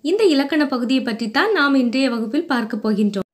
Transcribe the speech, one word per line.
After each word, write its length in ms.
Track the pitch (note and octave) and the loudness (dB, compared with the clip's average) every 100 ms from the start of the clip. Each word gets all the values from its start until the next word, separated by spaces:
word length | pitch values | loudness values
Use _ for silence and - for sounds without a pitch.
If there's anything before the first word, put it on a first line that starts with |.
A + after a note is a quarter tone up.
இந்த 220 | C#4+ G4+ | -2 2
இலக்கண 420 | G4+ C#4 C#4+ D#4 C#4+ | 4 4 2 0 0
பகுதியை 360 | B3+ A#3+ C4 | -2 0 0
பற்றி 280 | A#3+ G#3+ A3+ | 0 -4 -4
தான் 220 | C4+ G4+ | 0 0
நாம் 220 | F#4+ C#4+ | 2 2
இன்றைய 360 | C4+ A#3+ C4 C4+ | 2 2 0 0
வகுப்பில் 360 | A#3+ A3 D4 E4+ | -2 -2 -4 -2
பார்க்க 300 | B3 A3 G#3+ | -4 -2 -4
போகின்றோம். 520 | A3 G3+ G#3+ G3+ - | -2 0 0 -2 -8